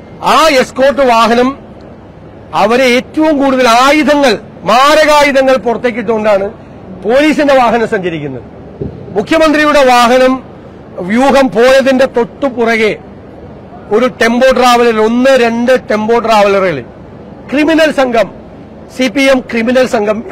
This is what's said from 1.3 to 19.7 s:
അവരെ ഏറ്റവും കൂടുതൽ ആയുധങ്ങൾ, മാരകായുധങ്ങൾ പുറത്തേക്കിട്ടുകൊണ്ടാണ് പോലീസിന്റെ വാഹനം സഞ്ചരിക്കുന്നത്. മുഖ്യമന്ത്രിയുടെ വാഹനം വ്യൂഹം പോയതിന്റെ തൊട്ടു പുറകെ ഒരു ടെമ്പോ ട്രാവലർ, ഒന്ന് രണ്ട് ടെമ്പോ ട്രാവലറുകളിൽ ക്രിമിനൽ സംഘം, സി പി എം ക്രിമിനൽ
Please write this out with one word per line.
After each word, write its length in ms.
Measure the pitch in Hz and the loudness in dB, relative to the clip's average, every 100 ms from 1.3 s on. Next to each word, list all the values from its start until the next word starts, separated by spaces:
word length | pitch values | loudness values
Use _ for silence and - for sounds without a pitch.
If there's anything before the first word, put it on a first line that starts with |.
| 233 254 277 - - - - - - - - - 156 | 0 -2 -4 -16 -20 -20 -20 -20 -20 -20 -20 -8 -2
അവരെ 240 | 208 247 262 247 | 0 2 2 0
ഏറ്റവും 380 | - 302 311 285 | -2 -2 0 0
കൂടുതൽ 260 | 277 254 247 233 | 0 0 2 2
ആയുധങ്ങൾ, 520 | 269 302 269 285 269 202 - - 175 | 2 2 2 2 0 -2 -8 -10 0
മാരകായുധങ്ങൾ 840 | 233 285 311 302 294 285 269 262 262 240 | 2 4 4 4 2 2 2 0 0 -2
പുറത്തേക്കിട്ടുകൊണ്ടാണ് 800 | 208 240 220 214 220 214 196 202 - - - - - 202 | -4 -4 -6 -6 -4 0 0 -2 -10 -20 -20 -20 -10 -2
പോലീസിന്റെ 480 | 262 302 269 285 269 | 0 2 0 2 2
വാഹനം 260 | 233 233 220 220 | 2 0 -2 -4
സഞ്ചരിക്കുന്നത്. 540 | 180 160 143 123 - - - - - - - - | -4 -8 -10 -12 -16 -20 -20 -14 -14 -14 -10 -8
മുഖ്യമന്ത്രിയുടെ 680 | 202 320 311 302 302 294 254 | -2 0 2 2 2 2 4
വാഹനം 440 | 240 233 254 254 262 - - - - - - 180 | 4 4 4 2 0 -8 -20 -20 -20 -18 -12 -4
വ്യൂഹം 400 | 226 269 269 262 185 | 0 2 2 2 2
പോയതിന്റെ 500 | 254 269 262 262 262 240 | 2 2 2 0 0 -2
തൊട്ടു 320 | 226 - 277 254 | -6 -4 -6 -4
പുറകെ 340 | 226 226 214 160 - - - - - - - - - 214 | -2 0 -2 -4 -12 -20 -20 -20 -20 -20 -20 -18 -4 -2
ഒരു 120 | 247 - | -2 -2
ടെമ്പോ 260 | 233 233 262 254 | -2 2 2 2
ട്രാവലർ, 380 | 247 240 240 220 220 | 2 2 2 0 0
ഒന്ന് 240 | 240 262 262 | 0 2 2
രണ്ട് 280 | 233 233 240 254 - | 0 -2 0 -2 -2
ടെമ്പോ 260 | 214 214 233 220 | -4 -2 -2 0
ട്രാവലറുകളിൽ 600 | 220 202 196 190 143 113 - - - - - - | 2 2 0 -2 -4 -10 -18 -20 -20 -20 -20 -6
ക്രിമിനൽ 420 | 277 302 320 311 277 | -2 0 2 0 0
സംഘം, 280 | 262 226 185 - - - - - - - | -2 0 -2 -6 -20 -20 -20 -20 -14 -6
സി 120 | 254 277 | -4 0
പി 80 | 269 | 0
എം 60 | 262 - | 0 -2
ക്രിമിനൽ 340 | 233 226 | -4 0